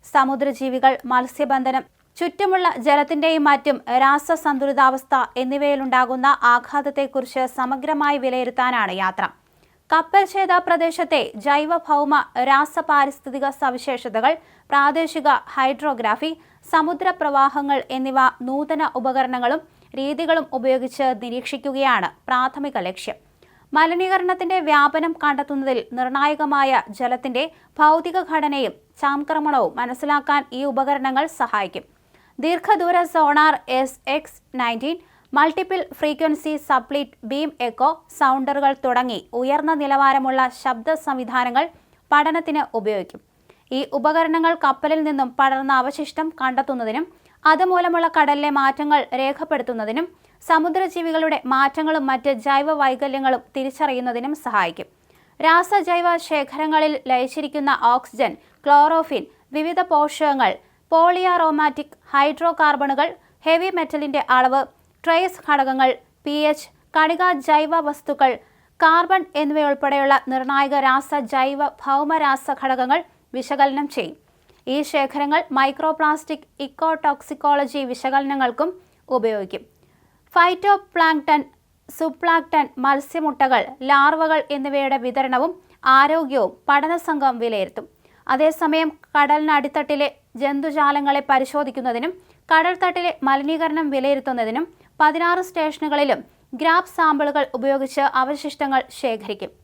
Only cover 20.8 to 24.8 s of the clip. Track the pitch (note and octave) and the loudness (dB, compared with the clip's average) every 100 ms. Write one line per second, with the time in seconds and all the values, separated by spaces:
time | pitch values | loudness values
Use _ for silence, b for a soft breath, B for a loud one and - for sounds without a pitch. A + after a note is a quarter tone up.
20.8 | B3+ - C4 A3+ A#3+ A#3+ B3 C4 C#4 C4+ | -2 -2 -2 -2 -8 -10 -8 -8 -6 -2
21.8 | C4+ A3+ F3+ - - B3 C4 C#4+ C#4 A#3+ | 0 0 -2 -8 -4 -2 -2 -4 -6 -6
22.8 | F3+ F#3+ - - b b b b b D4 | -6 -8 -12 -12 b b b b b 0
23.8 | E4 F4 F#4 F#4+ F4+ F#4 F4+ F#4 D4+ D4 | 2 0 0 0 0 -2 -2 -2 2 4